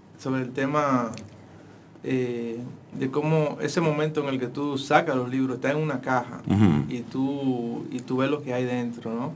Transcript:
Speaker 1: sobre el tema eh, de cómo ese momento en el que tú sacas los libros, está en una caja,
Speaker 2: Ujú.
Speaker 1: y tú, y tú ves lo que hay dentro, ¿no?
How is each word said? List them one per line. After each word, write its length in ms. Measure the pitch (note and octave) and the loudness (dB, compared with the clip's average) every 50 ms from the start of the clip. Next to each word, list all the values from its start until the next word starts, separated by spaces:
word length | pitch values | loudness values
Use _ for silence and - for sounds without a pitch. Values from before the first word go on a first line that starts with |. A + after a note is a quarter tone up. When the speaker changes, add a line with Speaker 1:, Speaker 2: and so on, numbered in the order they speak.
| - - - - | -20 -20 -20 -8
Speaker 1:
sobre 240 | - C3+ C3 C3 | -4 -2 0 0
el 80 | B2+ B2 | -2 -2
tema 580 | C3 C#3 C3+ C3+ D3 D3+ D3 C#3 C3 B2 A#2 A2 A2+ - - - - - - - - - - - - - - - - - - | -2 -2 0 2 2 2 4 4 4 2 2 0 -4 -8 -12 -14 -18 -20 -20 -20 -20 -20 -20 -20 -20 -20 -20 -20 -20 -10 -4
eh, 540 | C3+ C3 B2+ B2+ A#2+ A#2+ A#2 A#2 A#2 A2+ B2 B2 B2+ - - - - - C3 | -2 0 0 0 -2 -2 -4 -4 -6 -6 -8 -10 -12 -12 -16 -18 -12 -6 -4
de 120 | C3 C3 | -2 0
cómo 480 | C3 D3 D3+ D#3 D#3+ D#3+ D3+ C#3+ - - | 0 0 2 4 4 4 4 2 0 -2
ese 200 | - - - F3 | -4 0 0 2
momento 420 | E3 D#3 D3 D3 D3+ D3+ D#3 D3+ | 2 2 2 2 0 0 0 0
en 60 | C#3+ C#3 | 0 0
el 60 | C3+ A#2+ | -2 -2
que 60 | B2+ | -2
tú 320 | A#2+ C3 C#3+ C#3+ D3 C#3+ C3+ | -4 -4 -4 -2 -2 -2 -4
sacas 380 | C3+ - D3+ D#3+ F3 D3+ C3+ | 0 4 4 4 4 4 0
los 120 | B2+ B2 B2 | 0 0 0
libros, 280 | B2+ C3+ C3 B2+ B2 | 0 0 0 0 -2
está 140 | A2+ - C3 | 0 0 0
en 60 | D3 D#3 | 0 2
una 220 | D#3 D3+ C#3 C3 | 0 0 -2 -2
caja, 420 | - C3+ B2+ B2 A#2+ - - - - | -2 0 0 0 0 -2 -8 -8 -2
Speaker 2:
Ujú. 380 | - G2 G2+ A2 F#2 D#2 C#2+ C#2 - | 2 6 6 8 8 8 6 2 0
Speaker 1:
y 120 | C3 A#2+ | -4 -6
tú, 840 | - - - C3+ C3+ C3+ C#3+ C#3+ C#3 C3 B2+ A#2+ A#2 A#2 A#2 A#2 - - | -6 -6 -4 -2 -2 -2 -2 0 0 0 0 0 -2 -4 -6 -6 -8 -8
y 100 | - B2+ | -8 -8
tú 180 | - - C3 B2+ | -4 -2 0 0
ves 120 | C3+ C#3 | 2 2
lo 120 | D3 D3 | 0 -2
que 120 | C#3+ C3 B2 | -2 -2 -2
hay 100 | B2 B2+ | -2 0
dentro, 480 | B2 B2 B2 A#2+ A#2+ A#2 A#2 - A2+ A2+ | 0 0 -2 -2 -4 -6 -6 -6 -6 -4
¿no? 200 | A#2 B2+ D#3 D#3+ | -4 -4 -6 -8